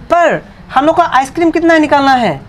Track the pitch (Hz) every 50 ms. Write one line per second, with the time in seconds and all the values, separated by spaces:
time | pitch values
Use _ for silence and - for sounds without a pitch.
0 | - - 320 349 339 302 202 160 - - - - - - - 269 277 311 330 349
1 | 339 - - 254 269 269 - 330 339 330 311 339 330 330 330 320 302 294 294 277
2 | 277 269 269 247 233 190 147 135 -